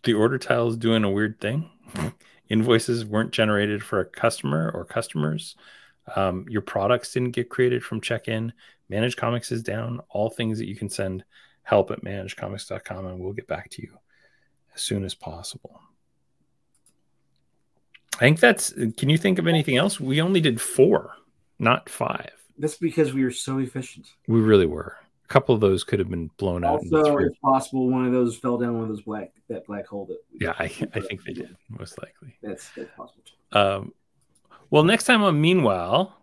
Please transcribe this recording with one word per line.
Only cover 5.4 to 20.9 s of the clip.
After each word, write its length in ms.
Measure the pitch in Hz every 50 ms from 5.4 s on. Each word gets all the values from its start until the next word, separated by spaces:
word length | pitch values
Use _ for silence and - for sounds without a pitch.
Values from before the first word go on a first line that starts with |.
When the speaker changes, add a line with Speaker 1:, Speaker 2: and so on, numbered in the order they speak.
| - - - _ - - - - - _ _ _ _ - -
Speaker 1:
Um, 280 | 95 95 95 90 92 95 -
your 120 | - 104
products 520 | 98 - - - 95 104 123 120 - -
didn't 180 | - 127 127 123
get 180 | 123 123 120 -
created 340 | - - 127 123 123 120 -
from 160 | - 117 110
check-in. 520 | - - 120 113 - - 113 110 113 117 - _ _ - _ _ _ _
Managed 280 | 95 104 113 123 120
Comics 360 | - - 120 120 120 - -
is 100 | 120 113
down. 380 | 113 - 101 110 113 117 120 120 - _
All 180 | - 104 107 113
things 300 | - - 120 110 110 107
that 80 | 113
you 80 | 98 101
can 140 | 107 107 98
send 340 | - - 98 95 92 92 - _ _ - - _ _ _
help 300 | _ - 107 101 95 -
at 100 | - -
managecomics 680 | - 95 98 101 117 127 - - - 98 98 101 - -
dot 160 | 95 95 -
com, 220 | - 98 92 95
and 140 | 92 92 92
we'll 120 | 92 95
get 140 | 104 113 -
back 240 | - - - - -
to 120 | - -
you 140 | - - _ _ _ _ _ _ _ _ _ _ _ _ _ _ _ _ _
as 80 | -
soon 220 | - - 107 101 98
as 100 | 95 -
possible. 680 | _ - 80 80 85 - - - - _ - _ - _ _ _ _ _ _ _ _ _ _ _ _ _ _ _ _ _ _ _ _ _ _ _ _ _ _ _ _ _ _ _ _ _ _ _ _ _ _ _ _ _ _ _ - _ _ -
I 20 | -
think 220 | 123 135 156 160
that's, 320 | - 240 214 - - - - - 123 110 113
can 120 | - - 135
you 100 | 151 160
think 200 | - 196 185 180
of 80 | 165
anything 300 | 170 165 160 143 - 131
else? 220 | 123 165 202 - -
We 220 | 147 131 135 151
only 200 | 160 180 196 180
did 200 | 156 151 117 113
four, 520 | - - - - 131 -